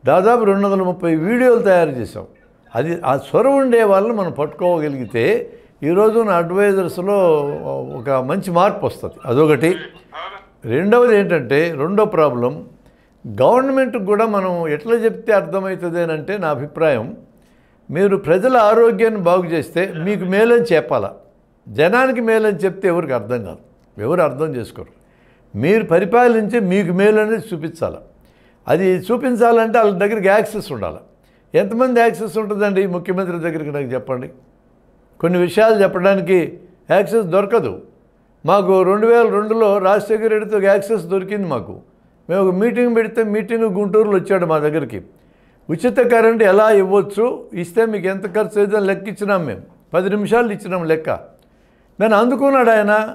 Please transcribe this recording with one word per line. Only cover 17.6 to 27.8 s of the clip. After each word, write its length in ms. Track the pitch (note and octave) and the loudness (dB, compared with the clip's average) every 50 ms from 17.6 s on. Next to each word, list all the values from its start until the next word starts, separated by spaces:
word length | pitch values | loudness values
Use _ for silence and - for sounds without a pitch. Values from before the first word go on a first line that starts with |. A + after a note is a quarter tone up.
| _ _ _ _ _ _ | _ _ _ _ _ _
మీరు 260 | C3 D#3+ G3 G3+ G3 | -2 0 2 2 2
ప్రజల 400 | F#3 - D3 E3 F#3+ F#3+ C4 C4 | 0 0 2 0 2 2 2 4
ఆరోగ్యాన్ని 640 | B3 G#3+ G#3 A3 A3+ A#3 A#3 A#3 F#3+ - A3+ G#3+ G#3 | 4 4 4 4 4 4 4 4 2 0 0 0 0
బాగు 240 | F3 E3+ F3 F#3+ F3+ | 0 2 2 2 0
చేస్తే 500 | E3 E3 D#3+ B2+ - - E3+ F3+ G3 F3+ D#3+ D#3+ | -2 -4 -4 -4 -4 -4 -4 -4 -4 -6 -8 -4
మీకు 220 | F#3+ G#3 F#3+ F#3 | -4 -4 -4 -4
మేలని 500 | F3+ F#3 G3+ A3 A#3 A#3+ A#3+ - - F3+ | -2 2 2 4 4 4 2 2 2 2
చెప్పాలా. 380 | D3+ D3 - D3 A#2+ G2+ F#2+ - - - _ _ _ _ _ _ _ _ - | 0 0 0 -4 -4 -4 -4 -10 -14 -20 _ _ _ _ _ _ _ _ -12
జనానికి 520 | G#2+ A2 D3 F3+ G3+ B3 C4 C4 B3+ A#3 | -2 0 0 2 2 2 2 0 0 -2
మేలని 360 | A#3 A3+ A3 A3 A3 G#3+ G3+ | -2 0 0 2 2 0 -2
చెప్తే 300 | D#3+ F3 F#3+ F#3 F#3+ F#3+ | 0 -4 -4 -4 -2 -2
ఎవరికి 260 | F#3 E3+ E3+ E3+ C#3 C3 | 0 0 0 -2 -2 -4
అర్థం 320 | A#2+ G#2+ G#2+ B2 A#2+ G#2 | -4 -4 -4 -6 -6 -6
కాదు, 120 | F2+ D#2+ - - _ _ _ _ _ _ - | -10 -14 -16 -20 _ _ _ _ _ _ -8
ఎవరు 200 | G#2 B2 E3 F3+ | -4 -2 0 0
అర్థం 340 | E3 D3 B2+ C3 D#3 D#3+ C#3 | 0 0 0 -4 -6 -6 -6
చేసుకోరు. 340 | B2 A2+ - - - F2+ - _ _ _ _ _ _ _ _ _ _ _ _ - | -8 -10 -12 -14 -18 -20 -20 _ _ _ _ _ _ _ _ _ _ _ _ -8
మీరు 260 | G2+ B2 D#3+ G#3 A3+ G#3+ | -4 0 2 2 2 2
పరిపాలించి 760 | A3 E3 F3 G3+ G3+ A3 A#3+ B3 B3 A#3 A3 G#3+ G3 G#3+ A#3+ | 2 0 0 2 2 2 4 4 4 2 2 0 0 -2 -2
మీకు 340 | G#3 F3+ F3+ G3+ G3+ E3 F3+ | 0 0 0 0 0 0 0
మేలు 260 | F3+ G3 G#3 G#3+ G#3+ | 2 2 2 4 2
అనేది 240 | G#3+ G#3+ A3+ G#3+ - - F3+ | 0 0 -2 -6 -6 -8 -10
చూపించాలి. 440 | D#3 D3+ D#3+ - - | -10 -10 -12 -8 -6